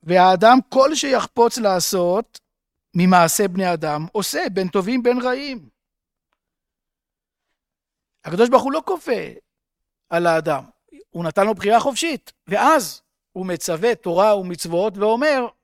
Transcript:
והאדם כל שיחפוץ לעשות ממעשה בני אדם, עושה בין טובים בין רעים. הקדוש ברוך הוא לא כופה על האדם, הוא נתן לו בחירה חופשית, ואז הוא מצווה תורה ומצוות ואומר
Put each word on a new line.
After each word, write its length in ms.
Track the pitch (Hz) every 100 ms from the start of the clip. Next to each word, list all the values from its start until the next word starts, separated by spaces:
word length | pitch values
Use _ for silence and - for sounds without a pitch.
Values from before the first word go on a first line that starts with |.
והאדם 560 | 160 180 185 185 220 254 -
כל 260 | 262 269 311
שיחפוץ 600 | 277 247 - - 233 -
לעשות 800 | 214 185 170 190 175 190 233 - _ _ _ _ _ 175
ממעשה 480 | 180 185 165 - 196
בני 260 | 180 185
אדם, 320 | 165 156 151 160
עושה 380 | 214 190 285 339
בין 140 | 185 185
טובים 360 | 202 185 254
בין 180 | 240 247
רעים. 480 | 247 254 285 247 135 _ _ _ _ _ _ _ _ _ _ _ _ _ _ _ _ _ _ _ _ _ _ _ _ _ -
הקדוש 240 | 175 240
ברוך 140 | 254
הוא 80 | 247
לא 100 | 302 -
כופה 360 | 359 - 220 156 117 _ _ _ _ _ _ _
על 180 | 170 175
האדם, 360 | 160 156 143 127 _ _ 285 _
הוא 140 | 170
נתן 220 | 170 196 202
לו 100 | 202
בחירה 240 | 202 226
חופשית, 540 | 262 240 330 277 - _ -
ואז 540 | 196 269 311 170 - _ _ _
הוא 140 | 190 185
מצווה 500 | 175 - 160 220 226
תורה 420 | 180 170 214 208
ומצוות 600 | 185 175 170 170 214 196
ואומר 500 | 208 233 302 277 240 _